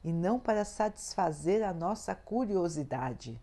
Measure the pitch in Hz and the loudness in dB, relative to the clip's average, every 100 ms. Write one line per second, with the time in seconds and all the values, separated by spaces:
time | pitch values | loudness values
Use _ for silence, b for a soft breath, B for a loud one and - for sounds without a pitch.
0 | 165 165 175 247 240 214 208 - 214 208 | 0 2 2 2 2 0 0 0 -2 0
1 | - - 175 151 156 208 214 170 170 220 | -6 2 2 2 2 4 2 0 -2 -2
2 | - 185 - 226 240 190 175 156 139 127 | -4 -6 -2 -2 2 2 2 0 -4 -2
3 | 127 117 120 117 | -4 -4 -10 -12